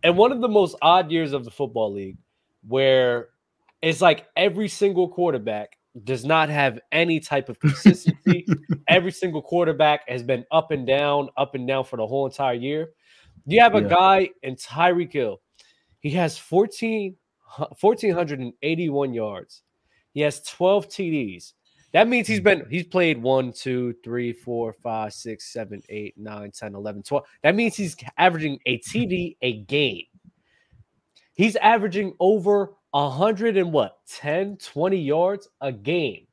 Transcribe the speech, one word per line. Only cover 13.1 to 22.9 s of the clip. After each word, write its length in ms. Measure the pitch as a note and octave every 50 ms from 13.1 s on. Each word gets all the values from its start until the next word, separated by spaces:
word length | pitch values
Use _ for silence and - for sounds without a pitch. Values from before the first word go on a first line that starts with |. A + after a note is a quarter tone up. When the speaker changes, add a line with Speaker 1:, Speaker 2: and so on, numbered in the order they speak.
| _ _ _ _ _ - _
Speaker 1:
You 160 | C#3 E3 A3
have 120 | A#3 A#3 G3+
a 60 | G#3+
Speaker 2:
Yeah. 60 | -
Speaker 1:
guy 420 | - E3 F3+ F#3 F#3+ G3 F#3+ F#3+ - - _ -
in 120 | C3+ C3
Tyreek 560 | B2+ - - B2 D3 E3+ F3+ F3 F3 F3 E3 -
Hill. 280 | D3 B2 G#2+ G2 - _ _ _ _ _ _ _ _ _ _ _ _
He 100 | _ D3+
has 240 | C#3 F#3 F3 D#3+ D#3+
fourteen, 800 | - - - D#3 F#3 A3 G#3+ - - A#3 A3+ A3+ A3 G3+ F#3+ F#3 _ _ _ _ _ _ _ - - D3 - -
fourteen 340 | - - G3+ A#3+ - - G#3 F3
hundred 260 | F3 F3 D3 D3 C3+
and 140 | C3 A#2+ - _ -
eighty-one 500 | D3+ E3 E3 F3 D#3+ C#3 C#3 C#3+ C3+ A#2+
yards. 480 | A#2 A2 G#2+ G2+ F#2 - _ - - _ _ _ _ _ _ _ _ _ _ _
He 80 | C#3+
has 200 | D3+ D3 C#3+ -
twelve 480 | - - - - F3 F#3 G3 G3+ F#3+ G3+
T 220 | - - F#3+ E3+
Ds. 420 | D#3+ D3 B2 G#2 F#2 F2 - - _ _ _ _ _ _ _ _ -
That 140 | E3 A3
means 200 | A#3 B3 B3 G#3
he's 120 | - A3 G#3
been, 260 | F3+ G#3 G3 E3 - G#2+
he's 140 | B2 F3+ E3+
played 340 | F3